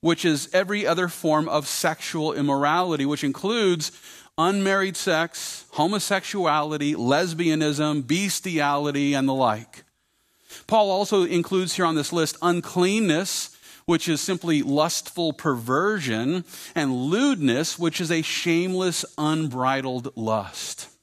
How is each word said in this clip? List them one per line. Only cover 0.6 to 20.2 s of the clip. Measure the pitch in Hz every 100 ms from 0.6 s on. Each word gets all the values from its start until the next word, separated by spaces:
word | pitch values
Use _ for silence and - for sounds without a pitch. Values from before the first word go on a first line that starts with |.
| 190 208 170
other | 170 180
form | - 165 151 147
of | 151 151
sexual | - 170 160 - 170 156
immorality, | - 143 139 143 165 180 151 139
which | 147
includes | 147 135 196 233 202 175 151 - - - - -
unmarried | 170 196 196 196 190 180
sex, | - 156 165 - - - -
homosexuality, | - 160 208 - 190 - 208 170 151 151 151 143 151
lesbianism, | 120 143 175 160 170 156 151 143 151 151 123
bestiality, | 165 202 - 190 160 143 143 147 143 143
and | 139 135
the | 135
like. | 127 107 117 - _ _ _ _ _ _ _ - -
Paul | 220 202
also | 190 202 202
includes | 175 170 170 190 185 -
here | 175
on | 160
this | 143
list | 170 156 -
uncleanness, | 175 175 - 180 180 214 208 156 190 - - - - - -
which | 165 -
is | 151
simply | - 180 170 151
lustful | 139 143 160 - - - 165
perversion, | 139 160 127 113 131 196 214 135 110 123 180 170 - - -
and | 143
lewdness, | 127 131 196 285 240 139 120 160 -
which | 170 -
is | 170
a | 165
shameless, | 156 - 175 165 185 185 185 165 - -
unbridled | 151 160 156 127 127 135 131 127 120
lust. | -